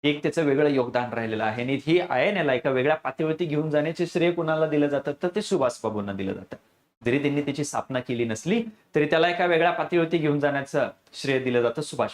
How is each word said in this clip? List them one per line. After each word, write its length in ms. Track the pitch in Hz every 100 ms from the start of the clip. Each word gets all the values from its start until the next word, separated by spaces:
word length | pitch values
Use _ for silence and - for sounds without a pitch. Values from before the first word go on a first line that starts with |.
एक 200 | 147 147
त्याचं 200 | 151 170
वेगळं 260 | 147 135 151
योगदान 440 | 135 120 120 120
राहिलेलं 320 | 113 113 110
आहे 180 | 110 113
आणि 160 | 123 135 151
ही 140 | 175
आयएनएला 540 | 175 127 165 202 147
एका 160 | 127 139
वेगळ्या 260 | 131 135 156
पातळीवरती 480 | - - 156 156
घेऊन 260 | 175 147 156
जाण्याचे 360 | 147 151 165 170
श्रेय 240 | 175 170
कुणाला 360 | 175 160 156 156
दिलं 220 | 147 143
जातं, 240 | 143 147 143
तर 60 | 180 196
ते 60 |
सुभाष 380 | 202 185 127 -
बाबूंना 280 | 113 104 101
दिलं 200 | 98 95
जातं. 240 | 98 95 - _ _ _ _
जरी 140 | 117 135
त्यांनी 240 | 147 147
त्याची 220 | 143 135
स्थापना 360 | - 120 - 131
केली 240 | 123 120
नसली, 400 | 117 110 165 233 233 - _
तरी 120 | 156 151
त्याला 220 | 160 170
एका 180 | 175 180
वेगळ्या 240 | 165 170
पातळीवरती 480 | 170 151 175 165 170
घेऊन 220 | 151 147
जाण्याचं 480 | 143 139 135 147 113 - _
श्रेय 260 | - 139 131
दिलं 240 | 127 123
जातं 200 | 120 156
सुभाष 280 | 147 123 107